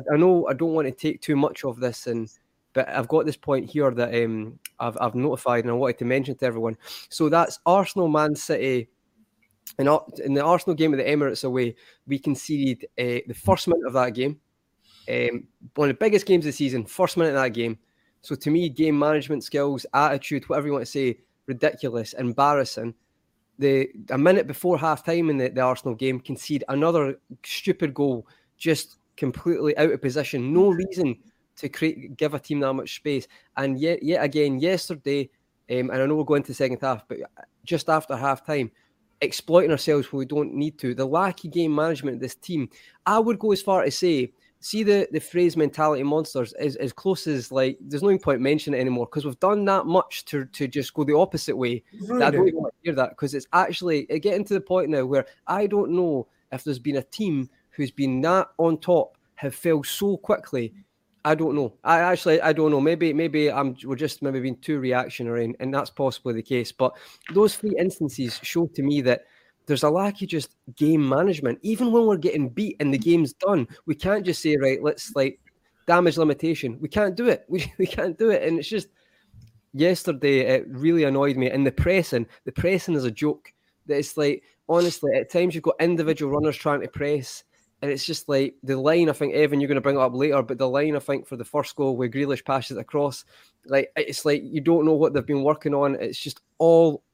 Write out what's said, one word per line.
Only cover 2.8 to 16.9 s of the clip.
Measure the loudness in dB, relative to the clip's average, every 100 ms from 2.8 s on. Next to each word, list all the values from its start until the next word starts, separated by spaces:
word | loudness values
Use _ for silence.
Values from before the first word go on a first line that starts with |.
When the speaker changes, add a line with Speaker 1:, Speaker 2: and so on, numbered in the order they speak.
| -2
Speaker 1:
I've | -4 2
got | 2 2
this | -4
point | -2 -2 0
here | 0 2
that, | 2 0 0 0
um, | -2 -8 -14 -20 _
I've, | -6 -2
I've | -2 0
notified | -2 -2 0 0
and | 0
I | -2
wanted | -2 -2
to | 0
mention | 0 -2 -4
to | -4
everyone. | -2 -4 -6 -14 -18 -14
So | -2 2
that's | 4 2 -2 2
Arsenal, | 4 2 0 2
Man | 2 2 -2
City. | -2 -2 0 -2 -4 _ _ _ _ _ _ _ -14 0
In | 4
Ar-, | 4 0 -8 -2
in |
the | 0
Arsenal | 2 2 2 0
game | 2
at | 2
the | 2
Emirates | 2 0 -2 -2
away, | 0 -2 -4 -20 _ -8
we | -4
conceded, | -2 -4 -4 -2 -2 -4 -8 -6
uh, | -2 -4 -6
the |
first | -4 0 2 2
minute | 0 0
of |
that | 0 0
game. | 0 -4 -4 _ _ _ _ _ _ -6
Um, | -2 -2 -4 -12 _ -12 -2
one | 0
of | 2
the | 2
biggest | 2 4
games | 2 2
of |
the | -4
season, | -2 -2
first | -6